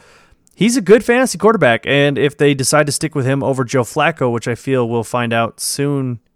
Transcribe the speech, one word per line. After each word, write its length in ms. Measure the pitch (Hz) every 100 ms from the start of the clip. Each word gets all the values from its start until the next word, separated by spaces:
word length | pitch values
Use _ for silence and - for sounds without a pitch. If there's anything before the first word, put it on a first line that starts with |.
| _ _ _ _ _
he's 220 | - 214 247
a 40 |
good 240 | 170 226
fantasy 340 | - 247 262 165
quarterback, 460 | 208 226 131 113 -
and 300 | 139 143 127
if 200 | 139 -
they 160 | 147
decide 320 | 135 123 151 143
to 60 |
stick 240 | - 156 143
with 100 | 127
him 160 | 139
over 220 | 117 131
Joe 180 | 120 131
Flacco, 500 | 113 156 151 160 127
which 140 | 117 131
I 80 |
feel 340 | 113 - 131 113
we'll 140 | 117
find 300 | 107 123 117
out 260 | 117 113 -
soon 600 | - - 143 139 127 117 _